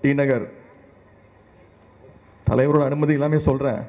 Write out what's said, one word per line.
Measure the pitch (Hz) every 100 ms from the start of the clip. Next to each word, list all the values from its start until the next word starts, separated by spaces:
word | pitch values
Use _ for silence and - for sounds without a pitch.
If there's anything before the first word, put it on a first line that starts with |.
டி | 143
நகர் | 139 139 127 - - - - - - - - - _ _ - - _ - - - - - - -
தலைவரோட | 120 139 151 139
அனுமதி | 143 147
எல்லாமே | 147 147 151
சொல்றேன் | 151 135 139 104